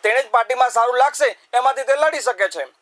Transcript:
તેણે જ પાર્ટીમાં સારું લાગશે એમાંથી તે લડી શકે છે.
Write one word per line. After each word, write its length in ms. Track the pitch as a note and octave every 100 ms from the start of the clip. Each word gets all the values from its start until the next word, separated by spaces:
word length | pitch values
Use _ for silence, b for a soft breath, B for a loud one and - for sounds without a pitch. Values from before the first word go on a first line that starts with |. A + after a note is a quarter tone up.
તેણે 200 | G#3+ B3
જ 20 | C4+
પાર્ટીમાં 380 | A#3+ A#3 B3+ B3+
સારું 280 | A#3 A#3+ B3
લાગશે 420 | C#4 - C#4 F#3+ b
એમાંથી 300 | A#3+ C4 C4
તે 120 | C4 C#4
લડી 240 | D#4 D#4
શકે 280 | B3 F#3+ F#3+
છે. 180 | E3+ C3 _